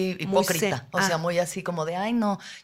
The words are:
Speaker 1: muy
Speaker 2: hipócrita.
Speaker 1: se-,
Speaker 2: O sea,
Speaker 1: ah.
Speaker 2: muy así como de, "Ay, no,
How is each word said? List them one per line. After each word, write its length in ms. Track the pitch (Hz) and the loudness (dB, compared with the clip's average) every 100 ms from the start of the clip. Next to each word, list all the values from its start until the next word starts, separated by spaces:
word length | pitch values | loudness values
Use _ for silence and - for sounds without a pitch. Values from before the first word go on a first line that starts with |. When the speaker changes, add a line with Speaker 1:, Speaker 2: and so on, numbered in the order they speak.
| 190 180 | 0 -2
Speaker 1:
muy 40 | |
Speaker 2:
hipócrita. 540 | 170 190 185 170 202 131 | 2 2 4 2 0 0
Speaker 1:
se-, 80 | - | -2
Speaker 2:
O 100 | - | 0
sea, 140 | 190 165 | 2 2
Speaker 1:
ah. 20 | |
Speaker 2:
muy 220 | 170 175 | 2 0
así 240 | 175 190 | 0 -4
como 200 | 175 170 156 | -4 -4 -4
de, 100 | 175 | -2
"Ay, 180 | 208 | 0
no, 240 | 240 208 196 - - | 2 0 -2 -6 -18